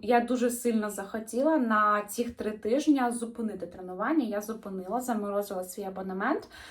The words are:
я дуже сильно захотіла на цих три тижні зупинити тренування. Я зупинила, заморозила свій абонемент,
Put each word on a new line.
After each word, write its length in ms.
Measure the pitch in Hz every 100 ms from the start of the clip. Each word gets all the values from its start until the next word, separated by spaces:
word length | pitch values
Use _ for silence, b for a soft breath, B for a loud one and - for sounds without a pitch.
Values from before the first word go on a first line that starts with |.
я 180 | 208 240
дуже 300 | 233 247 240
сильно 400 | 240 240 220 208
захотіла 640 | 196 196 220 220 233 294 311
на 460 | 233 214 208 208
цих 280 | 202 - 240
три 200 | - 214
тижні 520 | 214 214 262 302 277 240
зупинити 560 | 233 226 - 220 190 180
тренування. 580 | - 180 180 226 320
Я 160 | 226 202
зупинила, 600 | 208 220 202 190 185 233
заморозила 640 | 247 214 202 202 202 190
свій 200 | 185 -
абонемент, 640 | 190 190 190 190 226 392 - B B